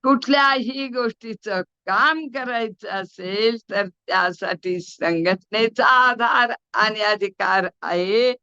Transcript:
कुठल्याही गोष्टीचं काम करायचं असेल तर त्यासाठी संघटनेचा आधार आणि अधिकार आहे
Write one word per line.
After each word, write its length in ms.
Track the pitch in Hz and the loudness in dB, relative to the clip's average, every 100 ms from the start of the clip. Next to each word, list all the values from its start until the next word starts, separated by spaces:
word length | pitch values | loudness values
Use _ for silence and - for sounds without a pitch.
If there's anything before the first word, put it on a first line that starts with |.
कुठल्याही 800 | 262 269 262 277 277 269 226 269 269 | 2 2 2 2 2 0 -2 -6 -6
गोष्टीचं 720 | 247 233 - 226 220 214 185 180 _ - | -4 -4 -6 -14 -12 -6 -6 -6 _ -2
काम 400 | 196 277 320 302 | 2 2 0 -6
करायचं 600 | 262 247 233 226 190 202 | -8 -4 -4 -4 -8 -8
असेल 680 | 190 190 - 180 202 226 233 _ | -8 -8 -10 -6 0 0 0 _
तर 160 | 196 196 _ - | -4 -4 _ -2
त्यासाठी 760 | 185 180 175 190 175 185 180 | 0 0 -2 -6 -4 -4 -4
संघटनेचा 1040 | 175 - 165 170 170 185 _ 214 226 226 240 | -6 -4 -2 0 0 0 _ -2 0 2 4
आधार 640 | 254 254 233 233 233 240 226 _ | 6 4 2 2 2 2 -2 _
आणि 260 | - 214 214 | 0 0 0
अधिकार 680 | 208 214 196 196 185 190 185 _ | 0 0 -2 -2 0 0 0 _
आहे 500 | - 175 185 220 247 247 | -4 -2 0 2 2 -2